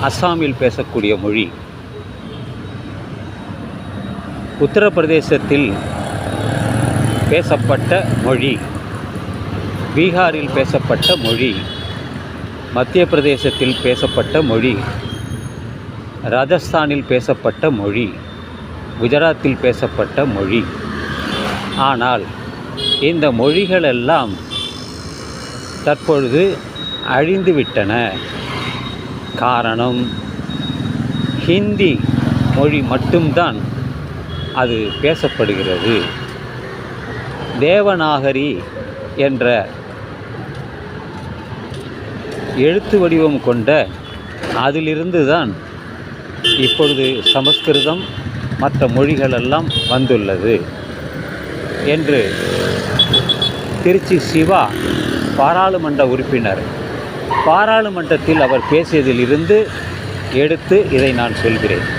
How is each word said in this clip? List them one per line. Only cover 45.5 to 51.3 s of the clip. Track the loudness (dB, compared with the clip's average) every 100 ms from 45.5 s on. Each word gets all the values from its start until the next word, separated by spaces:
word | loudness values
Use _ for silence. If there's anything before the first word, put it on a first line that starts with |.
| -4 -10 -14 -14 -12 -12 -14 -12 -6 0 2
இப்பொழுது | 2 4 2 4 0 2 4
சமஸ்கிருதம், | 4 4 2 4 2 2 -2 -4 -8 -8 -6 -6 -2
மற்ற | 0 2 2
மொழிகளெல்லாம் | 4 4 4 2 2 2 0 0 -2 0
வந்துள்ளது | 2 4 4 2 0 2 2 0 -10 -10 -10 -10 -10 -10